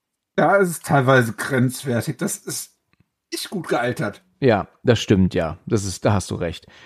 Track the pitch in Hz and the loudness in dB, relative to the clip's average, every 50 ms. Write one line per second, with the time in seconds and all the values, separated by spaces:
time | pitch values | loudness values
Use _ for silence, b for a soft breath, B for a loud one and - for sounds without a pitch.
0 | _ _ _ _ _ _ _ - 151 160 196 202 202 175 156 - - - - 139 | _ _ _ _ _ _ _ 0 2 2 4 2 2 0 -2 -6 -2 0 2 2
1 | 127 131 135 127 117 110 98 - - - 139 127 123 127 123 - - 135 120 113 | 4 6 4 4 4 2 -2 -8 -6 -2 0 0 0 0 -2 -4 -6 -4 -4 -4
2 | - 160 - - 185 208 - - - 170 151 - - - _ _ _ _ _ _ | -4 -4 -6 -6 -6 -6 -6 -8 -10 -10 -10 -10 -12 -14 _ _ _ _ _ _
3 | _ _ _ _ _ _ - - - - - 185 151 - - 135 120 123 120 - | _ _ _ _ _ _ -12 -12 -10 -8 -8 -8 -4 -2 -2 -2 -2 -2 -2 -4
4 | 135 104 - - _ _ _ _ 143 127 110 95 - - _ _ - 127 117 - | -6 -6 -8 -10 _ _ _ _ 2 4 4 2 0 -4 _ _ 2 2 2 2
5 | - - 110 95 95 90 - 92 82 78 82 - _ - 123 104 98 98 87 - | 2 4 4 4 4 4 2 0 -2 -2 -4 -8 _ -4 -4 -2 -2 -6 -6 -2
6 | - 117 104 95 - - 101 - 90 82 80 - - B B B B | 0 0 0 0 -2 -4 -6 -6 -6 -6 -6 -10 -14 B B B B